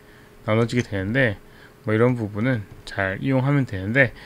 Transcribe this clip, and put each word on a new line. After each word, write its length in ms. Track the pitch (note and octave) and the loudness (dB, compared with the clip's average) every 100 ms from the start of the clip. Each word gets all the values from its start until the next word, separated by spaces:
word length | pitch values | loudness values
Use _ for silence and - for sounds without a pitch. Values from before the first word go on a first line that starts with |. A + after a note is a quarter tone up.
| - - - - - | -18 -20 -20 -10 0
나눠지게 380 | A2 A#2 A#2+ | 0 2 0
되는데 540 | - G2 F#2+ B2+ B2 F#2+ - - - - | -2 -4 -2 0 0 -2 -10 -20 -20 -10
뭐 100 | - | 0
이런 220 | A2 A#2+ B2 | 2 2 2
부분은 480 | G#2 G#2 B2 A#2+ F#2+ - - | -4 -2 -2 -2 -4 -14 -10
잘 320 | - F#2+ F#2+ | -4 -4 -2
이용하면 440 | C3+ C3 C3 C#3+ B2 | 0 0 2 2 0
되는데 480 | F#2+ G2 B2+ B2 - | -2 0 2 2 0